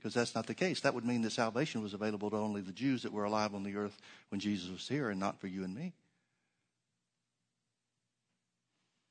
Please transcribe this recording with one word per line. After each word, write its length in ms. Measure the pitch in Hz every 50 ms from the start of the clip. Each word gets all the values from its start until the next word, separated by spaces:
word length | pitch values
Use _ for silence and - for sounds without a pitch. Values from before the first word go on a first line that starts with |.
'cause 120 | - 110 -
that's 200 | 120 120 - -
not 140 | 113 110 -
the 80 | 117
case. 260 | - 180 185 147 -
That 120 | - 143 120
would 120 | 120 113
mean 160 | 120 123 120
that 100 | 113 110
salvation 500 | - - 117 110 107 120 - - - 117
was 120 | 107 101 101
available 360 | 95 107 110 104 104 104 104
to 80 | 104 107
only 240 | 107 107 104 101
the 100 | 95 92
Jews 320 | 92 104 123 139 131 117 113
that 80 | 110
were 140 | 104 104 104
alive 280 | 104 107 107 107 104 101
on 100 | 98 98
the 120 | 101 98
earth 220 | 104 104 101 - - - - - - - _
when 100 | 104 98
Jesus 300 | 92 104 104 95 85 90
was 180 | 92 87 - -
here 220 | 123 151 139 110
and 100 | 101 95
not 200 | 98 98 - -
for 80 | - 98
you 160 | 90 95 95
and 120 | 92 92
me. 180 | 120 170 185 175 _ _ _ _ _ _ _ _ _ _ _ _ _ _ _ _ _ _ _ _ _ _ _ _ _ _ _ _ _ _ _ _ _ _ _ _ _ _ _ _ _ _ _ _ _ _ _ _ _ _ _ _ _ _ _ _ _ _ _ _ _ _ _